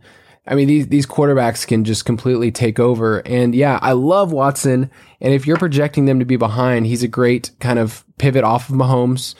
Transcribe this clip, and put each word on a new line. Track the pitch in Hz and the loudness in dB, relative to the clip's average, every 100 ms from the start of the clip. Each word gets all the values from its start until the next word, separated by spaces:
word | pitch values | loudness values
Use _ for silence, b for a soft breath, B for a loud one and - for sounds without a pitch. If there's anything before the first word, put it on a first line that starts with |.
| b b b b - | b b b b -4
I | 139 | 0
mean, | 139 | 2
these, | 151 135 | 2 2
these | 143 135 | 0 0
quarterbacks | - 143 135 120 110 - | 0 2 2 0 -2 -2
can | 113 | 0
just | 110 107 - | 0 -2 -2
completely | 117 127 123 117 | -2 -2 0 -2
take | 113 117 110 | 0 -2 2
over. | 120 117 113 107 | 0 2 0 -2
And | - 123 123 | -2 0 2
yeah, | 120 143 123 | 2 2 0
I | 135 | 0
love | 127 139 196 185 | 0 2 2 0
Watson. | 143 139 131 139 127 135 b b b | 0 -2 0 0 0 -2 b b b
And | 131 | 0
if | 139 143 | 0 0
you're | 165 | 0
projecting | 180 143 147 147 139 | 0 0 0 0 2
them | 131 | 2
to | 123 | 0
be | 127 | 0
behind, | 110 113 127 120 113 | 0 0 0 0 0
he's | 117 | -2
a | 120 | -2
great | 123 123 123 - - | 0 0 0 -4 -8
kind | 123 120 | -2 0
of | 113 - - - | -2 -6 -18 -4
pivot | 143 131 | 0 2
off | 110 123 131 | 2 0 -2
of | 135 | -2
Mahomes. | 131 127 123 127 - | 0 2 0 -2 -6